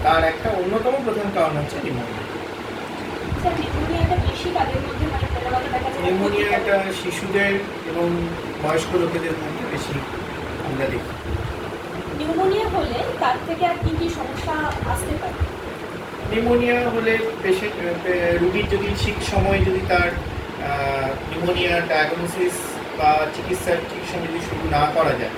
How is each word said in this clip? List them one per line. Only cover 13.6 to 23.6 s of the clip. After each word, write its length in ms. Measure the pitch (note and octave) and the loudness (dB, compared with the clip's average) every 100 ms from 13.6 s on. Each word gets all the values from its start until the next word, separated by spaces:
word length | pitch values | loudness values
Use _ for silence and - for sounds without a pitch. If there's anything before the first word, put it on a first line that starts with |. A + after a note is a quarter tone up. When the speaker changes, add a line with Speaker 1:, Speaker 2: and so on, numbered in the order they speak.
| F4 | 0
Speaker 2:
আর 100 | E4 | 2
কি 120 | - D#4 | 0 0
কি 100 | E4+ | 0
সমস্যা 440 | - - C4 - D#4 D4+ - - | -2 -6 -4 -4 -2 -2 -2 -2
আসতে 240 | - - - | -2 -2 -2
পারে? 120 | - - - - - - - - - - - A3 | -4 -2 -4 -4 -8 -8 -8 -10 -10 -8 -2 0
Speaker 1:
নিউমোনিয়া 540 | A#3 A#3+ A#3+ A#3+ A#3+ | 4 4 6 4 2
হলে 280 | A3+ A3+ A3 A3+ F3 | 2 2 2 0 -2
পেশেন্ট, 300 | F#3+ F#3+ G#3 | 2 2 2
আহ, 720 | F#3 F3 E3+ F3+ F3+ E3+ E3+ | -2 -2 -2 0 2 4 4
রুগীর 220 | F3 G3+ G#3 | 4 4 2
যদি 160 | G3 G3+ G3+ | 2 2 0
ঠিক 160 | - - - | 0 0 0
সময়ে 280 | G3 G3 G3 | 2 4 4
যদি 200 | F#3+ F#3 F#3 | 4 2 4
তার, 180 | F3+ F3 | 4 4
আহ, 1000 | E3+ - - - - C#3 C#3+ C#3 C#3 C3+ C#3 - | 0 -4 -6 -6 -6 -4 0 0 0 -2 -4 -4
নিউমোনিয়া 500 | D#3 E3+ F3 F3 E3+ E3+ | -2 0 2 4 2 4
ডায়াগনোসিস 640 | D#3 D#3 E3+ E3+ - F3+ - - - - - | 2 2 0 -2 2 2 2 -6 -6 -6 2
বা 280 | D3+ D3+ D3+ - | 4 6 2 -2
চিকিৎসা 360 | - F#3 | -2 -2